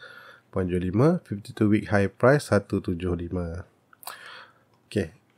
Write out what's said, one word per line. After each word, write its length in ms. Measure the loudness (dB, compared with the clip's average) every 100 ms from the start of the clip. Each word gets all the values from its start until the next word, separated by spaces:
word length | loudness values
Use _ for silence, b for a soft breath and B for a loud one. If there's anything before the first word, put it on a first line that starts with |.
| B B B B _
point 200 | -4 -2
tujuh 160 | -2 0
lima, 320 | 2 2 2 -4
fifty-two 400 | -10 -8 0 2
week 240 | 2 2
high 160 | 2 0
price 400 | 2 4 4 4
satu 320 | 0 0 -4
tujuh 320 | -2 -4 -2
lima. 560 | -4 -4 -6 -6 -8 -14 _ _ _ -18 B B B B B B _ -6
Okey, 240 | -4 -4 -8 _